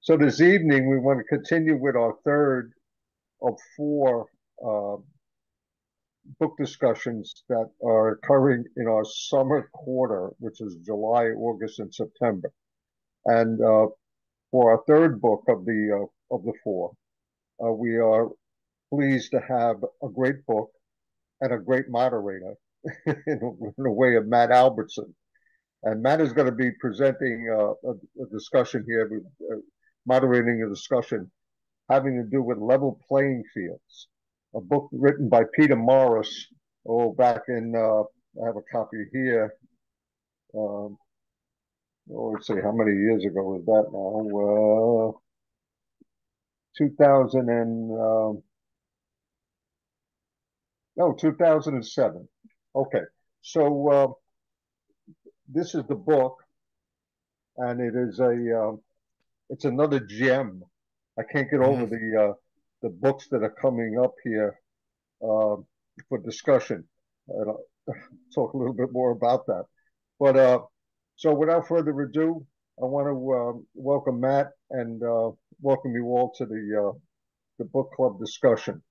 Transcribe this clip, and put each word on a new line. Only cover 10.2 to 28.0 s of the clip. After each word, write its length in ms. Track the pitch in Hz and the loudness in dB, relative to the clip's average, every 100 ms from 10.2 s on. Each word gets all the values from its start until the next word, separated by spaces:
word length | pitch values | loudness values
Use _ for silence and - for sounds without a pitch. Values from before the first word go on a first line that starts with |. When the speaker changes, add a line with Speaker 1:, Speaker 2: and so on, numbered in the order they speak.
| 92 - | -6 -10
Speaker 1:
which 200 | 117 - | -14 -12
is 160 | 107 87 85 | -14 -14 -8
July, 420 | 104 107 120 117 | -6 0 2 2
August, 520 | 110 117 113 107 - | -2 -4 -6 -8 -10
and 160 | 104 - | -14 -10
September. 560 | 110 _ 120 98 - _ _ _ _ _ _ _ - | -10 _ -2 -2 -6 _ _ _ _ _ _ _ 2
And, 360 | 117 113 113 | 2 2 2
uh, 260 | 113 110 107 - _ _ _ _ _ | 4 6 4 -2 _ _ _ _ _
for 200 | 131 120 | 4 6
our 120 | 113 - | 6 6
third 360 | 151 165 117 | 6 6 2
book 240 | 117 104 - | 0 0 0
of 160 | 110 | 0
the, 380 | 92 110 107 101 | 0 -2 0 -2
uh, 320 | 98 _ _ 127 | -4 _ _ -8
of 80 | |
the 100 | 98 107 | -6 -8
four, 300 | - 92 87 - _ _ _ _ _ _ 113 | -6 -4 -6 -10 _ _ _ _ _ _ -4
uh, 60 | |
we 240 | 110 120 113 | -2 -2 2
are 320 | 113 110 117 - _ _ _ _ _ | 4 4 2 -6 _ _ _ _ _
pleased 380 | 147 139 131 - | -2 2 0 0
to 80 | 131 - | -4 -2
have 300 | 127 117 104 113 _ | 0 0 -2 -6 _
a 60 | 135 | -12
great 360 | 104 127 139 - | -2 -2 -2 -2
book 260 | 110 107 _ _ _ _ _ _ _ | -4 -4 _ _ _ _ _ _ _
and 140 | 131 | -4
a 40 | 120 | -4
great 300 | 95 131 135 | -2 -2 0
moderator 680 | 120 127 120 101 95 92 104 _ _ | 0 0 0 -6 -10 -14 -18 _ _
<laughs> 220 | 160 - - | -16 -8 -6
in 100 | 151 - 135 | -6 -4 -6
a, 400 | 120 - 110 - | -6 -8 -14 -6
in 40 | 135 | -4
a 40 | |
way 260 | 107 127 117 | 2 4 4
of 100 | 107 | 2
Matt 240 | 117 117 | 2 6
Albertson. 640 | 123 131 120 - - - _ _ _ _ _ _ _ 110 | 6 6 2 -8 -10 -14 _ _ _ _ _ _ _ -6
And 160 | 110 | -2
Matt 200 | 123 156 | 0 2
is 100 | 151 | 2
gonna 220 | 120 131 | 2 0
be 180 | 117 127 - | 0 -4 -2
presenting, 680 | 127 101 135 131 135 113 117 | -8 0 0 0 -4 -4 -4
uh, 220 | 110 104 107 127 | 0 0 -2 -8
a, 20 | 104 | -10